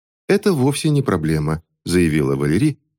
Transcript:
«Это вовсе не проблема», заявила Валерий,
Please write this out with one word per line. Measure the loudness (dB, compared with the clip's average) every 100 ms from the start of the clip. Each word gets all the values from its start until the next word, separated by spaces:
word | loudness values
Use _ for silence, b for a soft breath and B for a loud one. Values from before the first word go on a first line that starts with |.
| _ _ -2
«Это | 0 0
вовсе | 0 0 0 0
не | 0
проблема», | 0 -2 0 -2 -2 -6 -8 _
заявила | -2 2 2 2 0 -2
Валерий, | 0 0 0 -2 _